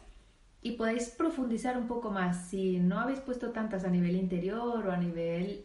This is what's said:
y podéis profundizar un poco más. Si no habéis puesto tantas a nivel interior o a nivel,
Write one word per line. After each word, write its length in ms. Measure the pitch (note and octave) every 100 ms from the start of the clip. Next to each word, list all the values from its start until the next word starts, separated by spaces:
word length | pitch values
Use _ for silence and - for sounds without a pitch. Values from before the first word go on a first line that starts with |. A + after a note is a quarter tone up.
| - - - - - -
y 100 | A#3 A#3
podéis 320 | A3+ A#3 A#3+
profundizar 680 | - E4 - A#3+ A3+ B3+ B3
un 100 | A#3
poco 220 | A#3 A3+
más. 360 | G3 F3+ F3+ -
Si 300 | F#3+ F#3+ F3+
no 220 | F3+ G#3
habéis 180 | B3 C4+
puesto 300 | - B3 A#3
tantas 340 | A3+ G#3+ G3
a 40 | F#3
nivel 240 | F3+ F3 F3+
interior 720 | F#3 F3+ F3+ A3+ A#3+ A#3 F#3+
o 60 |
a 40 | F3+
nivel, 680 | F3 E3 E3 E3+ G3 -